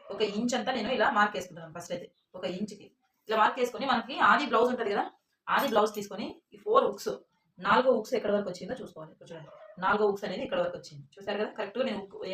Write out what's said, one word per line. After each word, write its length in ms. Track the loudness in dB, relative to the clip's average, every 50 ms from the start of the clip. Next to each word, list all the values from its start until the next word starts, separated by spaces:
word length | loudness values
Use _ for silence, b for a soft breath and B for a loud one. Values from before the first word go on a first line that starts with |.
| -14
ఒక 160 | -10 -4 -2 -2 -2 -2
ఇంచ్ 180 | -2 -2 0 0
అంతా 140 | 0 0 0 -2
నేను 180 | -2 0 0 0
ఇలా 160 | 2 2 2
మార్క్ 240 | 4 2 2 2 0
వేసుకుంటున్నాను 380 | -4 -8 -8 -10 -14 -14 -12 -12
ఫస్ట్ 180 | -12 -8 -8 -8
అయితే 120 | -8 -8 -12 _ _ _ _ -12
ఒక 100 | -8 -6 -6
ఇంచుకి. 360 | -6 -6 -6 -8 -8 -12 -18 -20 _ _ _ _ _ _ _ 0
ఇలా 80 | 2
మార్క్ 220 | 4 4 4 2 0
వేసుకొని 260 | -2 -2 -2 -2 0
మనకి 280 | 0 2 0 0 -2 0 4 6 6
ఆది 160 | 6 6 4
బ్లౌజ్ 240 | 4 4 4 4 4
ఉంటది 200 | 2 0 0 0 0
కదా, 120 | 0 -2 -2 -6 _ _ _ _ _ _ -2
ఆది 200 | 0 0 2 2 4
బ్లౌజ్ 200 | 4 2 2 0
తీసుకొని 320 | -4 -8 -8 -8 -8 -8 -8 -10 -12 _ _
ఈ 80 | -20 -8
ఫోర్ 260 | -2 2 4 4 4
హుక్స్, 260 | 4 0 -4 -4 -6 -6 -6 -8 _ _ _ _ _ _ -4
నాలుగో 320 | 0 2 4 4 6 6 4
హుక్స్ 200 | 2 2 -2 -2
ఎక్కడి 160 | -2 0 2 2
వరకు 140 | 0 0 -2
వచ్చిందో 240 | -6 -8 -8 -8 -8 -8
చూసుకోవాలి. 320 | -10 -10 -12 -14 -16 -16 -16
ఇప్పుడు 160 | -18 -18 -16
చూడండి 200 | -14 -14 -14 -16 -20 -20 -20 -20 -10 -4 0
నాలుగో 220 | 0 2 4 2 2
హుక్స్ 160 | 2 0 -4
అనేది 160 | -4 -4 -4 -4
ఇక్కడ 140 | -2 0 0
వరకు 160 | 0 0 -2 -6
వచ్చింది. 240 | -10 -14 -16 -18 -20 -20 _
చూసారు 240 | -10 -6 -4 -2 -2
కదా 120 | -2 -4 -4
కరెక్ట్గా 280 | -6 -6 -4 -2 -2 -2
నేను 160 | -2 -2 -4 -6 -10 -10 -10 -6 -6